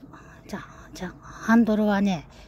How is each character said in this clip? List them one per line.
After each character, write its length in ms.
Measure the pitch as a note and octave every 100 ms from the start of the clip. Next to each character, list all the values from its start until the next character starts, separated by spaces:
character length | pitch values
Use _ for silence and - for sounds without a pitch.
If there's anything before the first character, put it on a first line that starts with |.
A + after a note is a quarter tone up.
| C#4 - - - -
じ 80 |
ゃ、 60 | G#3 - - -
じ 100 | -
ゃ、 80 | F3+ -
ハ 360 | - - - A3+
ン 80 |
ド 100 | A3
ル 120 | G#3+ G#3+
は 160 | G3+
ね、 260 | G3+ F3 - -